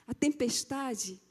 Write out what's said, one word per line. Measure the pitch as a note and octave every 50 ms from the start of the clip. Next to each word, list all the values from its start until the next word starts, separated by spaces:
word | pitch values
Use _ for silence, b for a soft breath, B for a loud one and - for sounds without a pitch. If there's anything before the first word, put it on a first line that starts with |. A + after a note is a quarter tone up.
| B
a | - A#3+
tempestade | - C#4+ D4 D4 - B3 A#3 - - - - C4+ C#4 C#4 C4 A3+ - - F#3+ F#3 F#3+ _ _